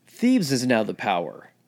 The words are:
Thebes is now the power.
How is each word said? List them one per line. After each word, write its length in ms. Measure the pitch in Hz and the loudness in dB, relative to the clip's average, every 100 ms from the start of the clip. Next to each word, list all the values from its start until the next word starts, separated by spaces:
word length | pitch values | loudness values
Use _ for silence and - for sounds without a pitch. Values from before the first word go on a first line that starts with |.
| _ - | _ -2
Thebes 320 | 240 262 147 | 2 2 2
is 140 | 131 127 | 0 2
now 160 | 117 | 2
the 120 | 101 | 0
power. 560 | 95 110 87 82 - - _ | -4 -2 -2 -2 -10 -20 _